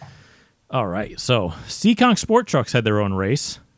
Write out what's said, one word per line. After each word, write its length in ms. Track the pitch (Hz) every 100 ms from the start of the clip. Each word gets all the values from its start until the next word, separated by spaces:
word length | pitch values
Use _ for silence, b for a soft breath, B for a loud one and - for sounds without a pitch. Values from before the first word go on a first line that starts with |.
| B B B B B B -
All 180 | 131 101
right, 320 | 92 104 -
so 300 | - 120 87 78 B
Seekonk 500 | - 214 240 240 202
Sport 300 | - 226 214
Trucks 240 | 139 123
had 100 | 123
their 160 | 110 107
own 120 | 101
race 460 | 95 95 139 - - _